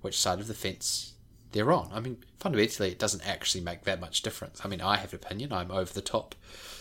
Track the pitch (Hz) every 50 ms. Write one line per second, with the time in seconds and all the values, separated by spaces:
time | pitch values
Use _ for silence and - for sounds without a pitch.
0 | - 98 92 - - 95 90 92 101 110 110 - - 98 92 - - - - -
1 | - - - - - - - - - - - 107 107 131 175 147 82 82 90 110
2 | 113 131 123 - - - - - - 202 151 107 107 117 - - 104 95 87 -
3 | 110 104 101 90 - 101 92 80 - - - 95 87 85 85 85 - 101 95 85
4 | 90 82 - - - 110 - - - - - - - 101 95 87 - 95 104 101
5 | - - - 92 - - - 101 131 143 117 92 87 90 92 95 95 87 - 101
6 | - - - 110 - - - - - - - - - - - -